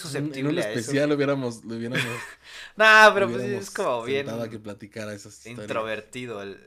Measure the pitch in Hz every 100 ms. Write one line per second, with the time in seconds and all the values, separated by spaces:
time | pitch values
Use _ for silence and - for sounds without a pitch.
0 | 165 143 147 135 143 143 110 120 117 139
1 | 147 147 139 139 123 110 107 113 117 127
2 | 123 120 - - - - - - 220 214
3 | 214 196 190 208 208 196 196 - 175 120
4 | 117 139 139 117 113 113 107 101 101 113
5 | 107 101 107 - 110 120 104 117 110 107
6 | - 127 123 104 98 95